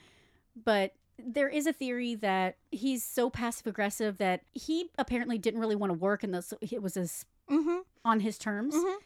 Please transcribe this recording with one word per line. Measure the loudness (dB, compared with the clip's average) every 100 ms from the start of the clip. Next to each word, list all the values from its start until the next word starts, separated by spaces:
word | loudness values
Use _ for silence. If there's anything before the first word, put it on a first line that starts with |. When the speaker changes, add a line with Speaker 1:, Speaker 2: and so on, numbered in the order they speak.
| -20 _ _ _ _ -4
Speaker 1:
but | 2 4 2 -4 _ -14
there | -4 0 2
is | 2 0
a |
theory | 0 -2 -2 -2
that | 0 2 4 2 -2 _
he's | -2 0 0
so | 0 2 2
passive | 2 -4 -2 -4
aggressive | -2 -2 0 -2 2
that | 0 0 -4
he | -10 -2 -2 -2 -4
apparently | -2 -2 -2 0
didn't | 0 0
really | 0
wanna | 0 0
work | 2 2 2
unless | 0 -4 -6 -8
it | -6 -4
was | -4
his, | -2 -4 -6 -14 _ 0
Speaker 2:
Mm-hmm. | 2 2 -2 -6 _
Speaker 1:
on | 2 2
his | 2 -2
terms. | -4 -2 0
Speaker 2:
Mm-hmm. | 0 0 -2